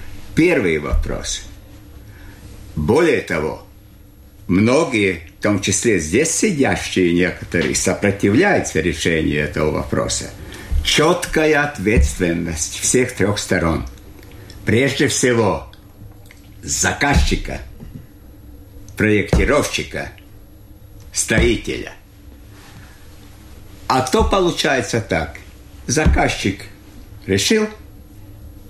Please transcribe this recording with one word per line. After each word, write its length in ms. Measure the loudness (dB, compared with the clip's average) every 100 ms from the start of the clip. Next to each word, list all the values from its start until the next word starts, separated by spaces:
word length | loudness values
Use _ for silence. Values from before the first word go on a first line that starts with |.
| -14 -14 -4
Первый 440 | 2 4 4 2 0
вопрос. 640 | 0 0 0 -6 -8 -10 -12 -18 -20 -20 -20 -20 -20 -20 -20 -20 -20 -20 -10 -4
Более 460 | 2 4 4 2
того, 400 | -2 -4 -4 -6 -16 -20 -20 -20 -20 -20 -20 -14 0
многие, 760 | 4 4 4 2 2 0 0 -10 -4
в 40 |
том 180 | 0 0
числе 360 | 0 2 2 2
здесь 300 | 2 2 2
сидящие 800 | 2 0 2 0 0 -2 2 4
некоторые, 600 | 4 2 -2 -4 -2 0
сопротивляются 1040 | 0 0 0 0 2 2 4 4 2 0 -2
решению 640 | -2 0 0 0 0 0
этого 280 | -2 0 0
вопроса. 600 | -2 -2 -2 -2 -4 -8 -14 -16 -14 -2 0
Четкая 800 | 2 4 4 2 0 2 4 2
ответственность 1120 | 0 -2 2 4 4 2 0 0 -4 -6 -6 -4
всех 320 | 0 2 0
трех 260 | 0 0 0
сторон. 480 | 0 0 2 0 -4 -12 -20 -20 -20 -20 -20 -8
Прежде 440 | 0 2 2 2 0
всего, 640 | 2 2 4 2 0 -6 -20 -20 -20 -20 -20 -20 -20 -20 -14
заказчика, 1000 | -6 -2 0 0 2 4 4 0 -4 -10 -12 -18 -16 -18 -18 -20 -20 -20 -20 -20 -20 -20 -12 0
проектировщика – 1120 | 2 2 4 2 4 2 2 -4 -6 -8 -10 -14 -20 -20 -20 -20 -20 -20 -20 -20 -10
строителя. 800 | -6 0 2 4 2 -4 -8 -8 -16 -20 -20 -20 -20 -20 -20 -20 -20 -20 -20 -20 -20 -20 -20 -20 -20 -20 -12 0
А 140 | 0
то 220 | 2 2
получается 760 | 2 2 2 0 0 0 0 -4
так. 360 | -2 -4 -4 -10 -18 -20 -20 -14 -4
Заказчик 760 | 2 4 4 2 0 -2 -2 -10 -18 -20 -20 -18 -10 0
решил, 400 | 0 4 2 2 -6 -20 -20 -20 -20 -20 -18 -18 -18